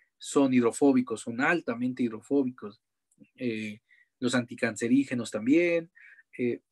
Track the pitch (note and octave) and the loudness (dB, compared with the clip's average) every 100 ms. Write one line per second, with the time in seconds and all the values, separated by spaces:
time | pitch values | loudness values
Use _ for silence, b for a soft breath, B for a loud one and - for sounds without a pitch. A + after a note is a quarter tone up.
0 | b _ - D3 C3+ B2+ A#2 - C#3+ C3 | b _ -2 2 4 4 4 4 4 4
1 | B2 A2 - A#2 D3 E3+ C#3+ A#2 B2+ B2 | 2 -4 -8 -2 0 0 -2 -4 -4 -2
2 | A#2+ A2 - C#3+ B2+ B2+ G#2 - _ _ | -4 -4 -2 0 0 -4 -14 -18 _ _
3 | _ _ - _ B2 A2 G#2+ G#2+ _ b | _ _ -20 _ -6 -6 -8 -10 _ b
4 | b _ B2 B2+ A#2+ A#2 A#2 G#2+ A#2 C3 | b _ -2 -2 -4 -4 -6 -4 2 2
5 | C#3 B2 A2 G#2+ A2+ D#3 F3 E3+ E3 b | 2 -4 -6 -6 2 2 2 0 -4 b
6 | b b b - B2 A#2 - | b b b -4 -4 -4 -8